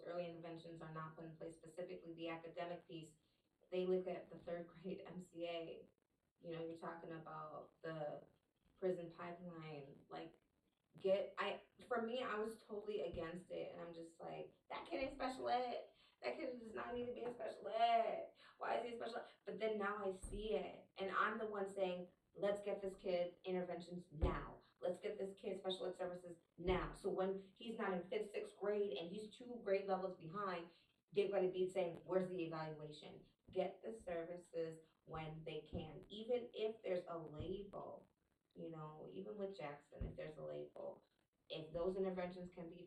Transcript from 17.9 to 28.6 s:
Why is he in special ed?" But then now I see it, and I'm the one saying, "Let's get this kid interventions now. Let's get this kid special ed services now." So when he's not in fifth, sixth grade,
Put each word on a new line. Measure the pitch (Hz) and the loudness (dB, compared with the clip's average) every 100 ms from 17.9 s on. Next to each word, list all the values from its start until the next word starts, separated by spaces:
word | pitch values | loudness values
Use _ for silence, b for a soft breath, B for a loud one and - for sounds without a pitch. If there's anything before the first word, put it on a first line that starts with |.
| 226 - - - B B B | 10 6 2 -2 B B B
Why | - 240 | 2 2
is | 240 | 2
he | |
in | 233 | -2
special | 233 240 | -2 -4
ed?" | - - 202 | -6 -8 -6
But | 190 | 2
then | 220 208 | 2 4
now | 196 208 | 2 2
I | 190 185 - | 0 0 -4
see | 202 214 190 | -2 2 2
it, | 180 - - - | 2 -6 -12 -2
and | 190 190 | 2 6
I'm | 208 226 | 6 4
the | 208 | 0
one | 202 196 | 0 0
saying, | 196 185 180 180 - _ - | 2 2 2 -4 -12 _ 2
"Let's | 202 202 | 4 4
get | 208 185 | 2 0
this | 190 - | -2 -2
kid | - 175 175 - | 2 4 2 0
interventions | 190 180 175 170 - 175 - 147 | 0 2 2 -2 -4 -6 -6 2
now. | 165 147 143 - B _ | 4 4 -2 -10 B _
Let's | 175 185 | 0 0
get | 208 - | -2 -2
this | 196 - | -4 -2
kid | 214 185 | -4 -2
special | 190 185 185 | 0 0 -2
ed | 180 | 0
services | 175 180 175 170 _ - | -2 -2 -8 -12 _ -2
now." | 175 180 156 - | 4 4 2 -2
So | 196 | 0
when | 185 190 196 - - | 2 2 0 -6 -10
he's | 226 226 | -8 -2
not | 202 | 2
in | 180 - | 2 2
fifth, | - - | 0 0
sixth | - - | -2 -4
grade, | - | 0